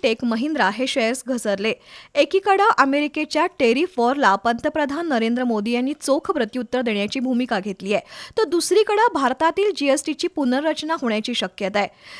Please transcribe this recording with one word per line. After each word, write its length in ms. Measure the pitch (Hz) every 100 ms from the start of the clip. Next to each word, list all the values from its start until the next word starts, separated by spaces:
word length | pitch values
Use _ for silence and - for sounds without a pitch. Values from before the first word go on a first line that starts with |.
टेक 220 | 240 226
महिंद्रा 460 | 240 220 285 311 196
हे 120 | 208 254
शेअर्स 360 | - 226 262 -
घसरले. 460 | 247 220 196 214 - - - -
एकीकडे 360 | - 302 381 - - 415 -
अमेरिकेच्या 680 | 269 277 294 311 302 311 349 -
टेरिफ 400 | 233 233 349 -
वॉरला 360 | 240 277 240 196
पंतप्रधान 720 | 233 233 302 311 285 285 339
नरेंद्र 360 | 247 226 240
मोदी 260 | 254 214 208
यांनी 220 | 240 262 294
चोख 300 | - 277 -
प्रत्युत्तर 500 | 302 226 254 240 247
देण्याची 400 | 240 208 208 269
भूमिका 380 | 254 240 247 214
घेतली 320 | 208 190 190
आहे, 100 | 202 - - - -
तर 60 |
दुसरीकडे 600 | 427 339 - 370 427 415 480
भारतातील 560 | 330 269 254 320 330 415 359
जीएसटीची 520 | 285 302 - 311 349
पुनर्रचना 680 | - 269 254 311 311 302 330
होण्याची 340 | 247 214 220
शक्यता 440 | 240 185 - 190 208
आहे. 100 | 196 - -